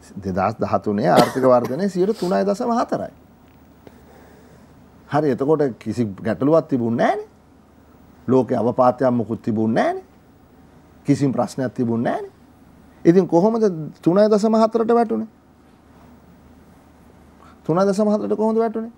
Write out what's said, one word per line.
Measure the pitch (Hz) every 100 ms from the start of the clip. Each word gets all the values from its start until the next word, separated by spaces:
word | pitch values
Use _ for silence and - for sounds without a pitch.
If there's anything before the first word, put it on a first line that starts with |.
| - -
දෙදහස් | 98 92 95 113
දහතුනේ | 101 101 107 101 143
ආර්ථික | 156 120 135
වර්ධනය | 131 123 120 131 202
සියයට | 185 190 220
තුනයි | 175 196
දශම | 196 196 240
හතරයි. | 233 285 - 98 - - _ _ - - - - - - - - - - - - - - - -
හරි, | 147 151
එතකොට | 120 139 156 139 107
කිසි | 113 104 113 95
ගැටලුවක් | - 107 131 160 156
තිබුණේ | 131 117 117 220
නෑනේ. | 392 427 _ _ _ _ _ _ - - - -
ලෝකේ | 127 120 123
අවපාතයක් | 110 123 123 123 131
මුකුත් | 120 104 113
තිබුණේ | - 110 110 127
නෑනේ. | 285 381 - - _ _ _ - - - - -
කිසිම | - 139 139
ප්‍රශ්නයක් | 120 107 - 127
තිබුණේ | - 120 113 135
නෑනේ. | 359 403 - - - - - - -
ඉතින් | - 175 175
කොහොමද | 165 202 233 214 165 151 -
තුනයි | - 185 214
දශම | 208 220
හතරට | 220 226 226 226
වැටුනේ? | 233 226 220 220 _ _ _ _ _ _ - - - - - - - - - - _ - - - - - -
තුනයි | - 160 196
දශම | 196 214
හතරට | 208 208 208
කොහොමද | 220 226
වැටුනේ? | 226 226 226